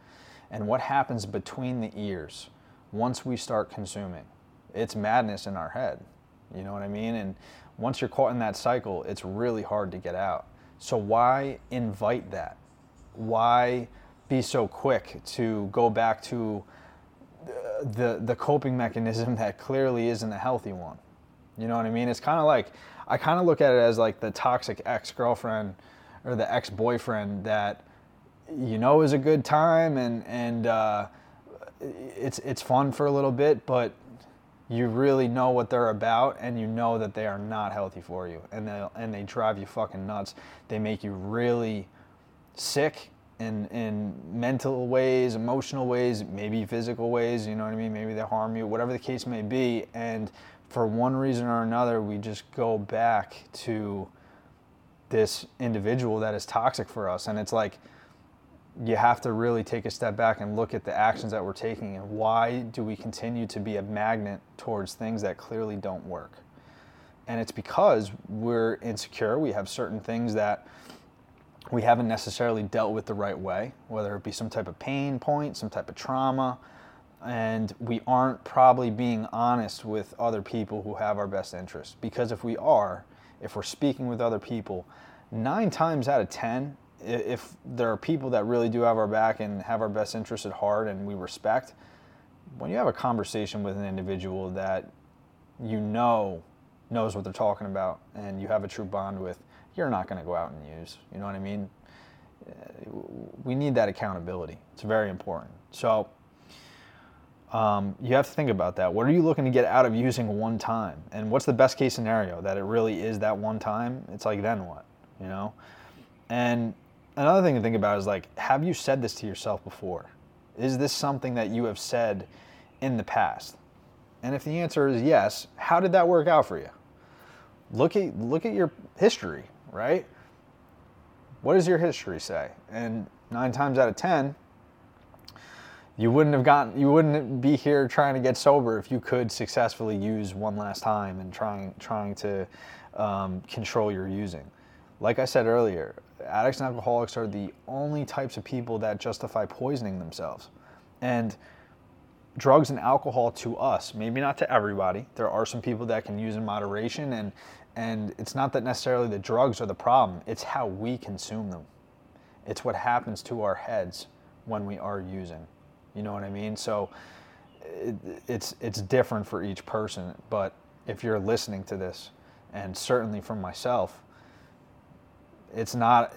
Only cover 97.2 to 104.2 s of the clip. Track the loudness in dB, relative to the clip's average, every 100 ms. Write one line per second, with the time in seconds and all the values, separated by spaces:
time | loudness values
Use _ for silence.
97.2 | -6 0 0 0 -4 -2 -2 -4 -12 -14
98.2 | -10 -8 -2 -2 -2 -8 -6 -4 -4 -6
99.2 | -8 -10 -16 -20 -12 -4 0 0 -2 -6
100.2 | -4 -4 -4 -8 -14 -14 -16 -18 -16 -10
101.2 | -8 -8 -6 -6 -8 -12 -20 -20 -20 -20
102.2 | -20 -20 -20 -20 -20 -18 -14 -14 -14 -14
103.2 | -16 -10 -4 0 2 4 4 2 -4 -4